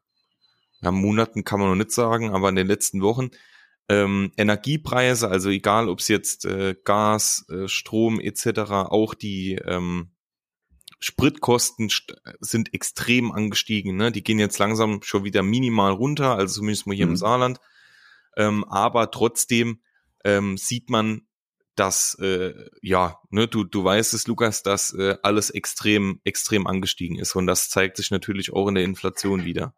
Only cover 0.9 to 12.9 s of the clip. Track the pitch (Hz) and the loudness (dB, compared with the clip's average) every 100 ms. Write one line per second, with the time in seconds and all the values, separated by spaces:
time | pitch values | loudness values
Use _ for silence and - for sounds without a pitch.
0.9 | 95 98 107 113 107 - 101 98 95 107 | 2 2 2 0 -2 -4 0 2 2 0
1.9 | - 117 113 113 95 98 95 95 104 - | 0 2 0 0 0 2 2 2 0 0
2.9 | 98 95 120 127 - - - _ _ - | 0 0 0 -4 -8 -20 -20 _ _ 0
3.9 | 101 98 98 98 - 107 104 - 151 156 | 2 2 2 0 0 0 0 -2 -4 -2
4.9 | 127 127 123 113 92 95 98 104 107 113 | 0 2 2 2 0 2 0 2 2 2
5.9 | 90 - 104 - - 95 95 95 95 - | -2 0 0 0 -6 -6 -2 -2 -2 0
6.9 | 104 107 107 - - - 92 95 - - | 2 4 2 0 -2 -4 -8 -4 -6 -2
7.9 | 110 113 110 - - 123 110 101 101 95 | 0 2 0 -4 -4 -4 -2 -2 -2 2
8.9 | 104 110 - 107 95 95 95 87 90 87 | 2 0 -2 -8 -6 -4 -4 -4 -4 -2
9.9 | 87 87 _ _ _ _ _ _ _ - | -4 -8 _ _ _ _ _ _ _ -20
10.9 | - - - 139 151 - 120 - - 107 | -12 -10 0 0 0 0 2 2 -2 -2
11.9 | - - - - - 107 117 110 - - | -2 -6 -20 -18 -14 -4 -2 -2 -4 -8